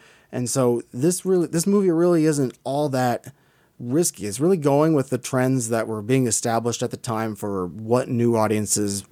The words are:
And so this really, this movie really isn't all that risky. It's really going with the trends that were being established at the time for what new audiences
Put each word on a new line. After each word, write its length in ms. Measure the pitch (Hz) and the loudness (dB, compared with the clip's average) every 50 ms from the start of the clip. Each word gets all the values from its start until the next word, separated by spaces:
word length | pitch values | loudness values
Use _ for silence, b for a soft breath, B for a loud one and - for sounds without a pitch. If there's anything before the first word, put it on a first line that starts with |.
| b b b b b b | b b b b b b
And 180 | b 123 123 117 | b -6 -4 -2
so 320 | - 139 127 120 120 117 - _ | 0 2 2 2 2 0 -2 _
this 340 | - 123 135 175 180 - - | -6 -2 0 0 0 0 0
really, 200 | 185 190 180 160 - | 0 0 2 0 0
this 200 | - 170 165 196 | -2 -2 0 2
movie 240 | 196 208 196 185 | 2 2 4 2
really 340 | 160 165 175 175 175 165 151 | 2 4 4 4 4 4 4
isn't 320 | 160 151 143 135 120 - _ - | 2 2 2 0 -2 -4 _ -8
all 260 | 123 135 147 151 143 | -4 -2 -2 -2 0
that 440 | 131 127 127 123 117 - - 131 - b b b b b b b b b | 0 0 0 0 0 -2 -6 -12 -20 b b b b b b b b b
risky. 460 | 127 120 127 160 175 - - - 101 | -6 -2 0 0 0 0 -2 -6 -8
It's 140 | 104 101 117 | -8 -4 -2
really 180 | 147 180 196 165 | 0 0 0 2
going 360 | 143 143 139 143 151 160 160 | 2 2 2 4 4 4 2
with 160 | 139 127 - | 2 0 0
the 60 | 131 123 | -4 -6
trends 500 | - - - 127 127 131 131 131 117 113 | -4 -2 -2 0 2 2 2 0 0 -2
that 180 | 117 113 110 110 | -2 -2 -2 -4
were 140 | 110 107 | -6 -6
being 240 | 101 107 131 135 127 | -2 0 2 2 2
established 560 | 113 104 - - 117 113 117 113 120 113 - | 2 0 0 0 0 0 0 0 -2 -2 -4
at 80 | 123 117 | -4 -6
the 60 | - - | -6 -8
time 380 | - - 113 110 110 110 107 | -6 -4 -4 -2 -4 -4 -6
for 320 | - - 104 98 95 90 87 | -6 -6 -6 -4 -4 -4 -6
what 420 | - 110 110 107 120 127 123 - | -8 -8 -2 0 0 0 0 0
new 260 | 127 117 120 117 117 | 0 0 2 2 4
audiences 720 | 110 107 107 107 107 104 101 - 107 104 101 101 101 - - | 4 2 2 2 0 0 0 -2 0 0 -2 -4 -6 -8 -14